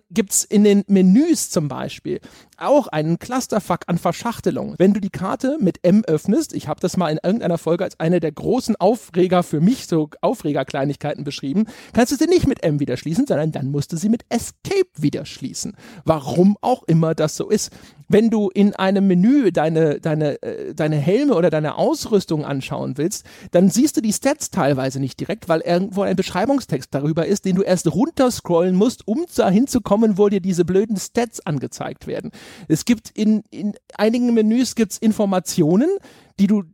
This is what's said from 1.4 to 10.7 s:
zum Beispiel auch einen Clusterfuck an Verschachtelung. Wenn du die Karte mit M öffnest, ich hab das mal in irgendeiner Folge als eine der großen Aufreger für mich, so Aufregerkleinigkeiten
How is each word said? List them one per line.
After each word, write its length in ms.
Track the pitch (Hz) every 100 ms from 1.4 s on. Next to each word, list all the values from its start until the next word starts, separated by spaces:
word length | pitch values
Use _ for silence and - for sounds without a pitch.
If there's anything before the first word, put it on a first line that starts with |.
| -
zum 180 | 175 147
Beispiel 540 | 127 139 - 147 147 - - _ -
auch 300 | 180 285 -
einen 320 | 156 156 170
Clusterfuck 600 | - 254 - 220 - 175 -
an 100 | 170
Verschachtelung. 800 | 180 - 233 - 180 127 139 147
Wenn 160 | 190
du 80 | 208
die 80 | 190
Karte 480 | - 190 - 262 311
mit 200 | 185 -
M 220 | 180 208 190
öffnest, 480 | 151 - 269 302
ich 160 | - 147
hab 100 | 151
das 160 | - -
mal 140 | 160
in 100 | 156
irgendeiner 360 | 175 233 - 170
Folge 260 | 160 170
als 160 | - -
eine 220 | 165 180
der 100 | 160
großen 460 | - - 247 - 208
Aufreger 680 | 185 247 - 180 180 180
für 160 | 175 151
mich, 280 | 180 262 -
so 220 | 165 151 -
Aufregerkleinigkeiten 1040 | 180 247 151 143 131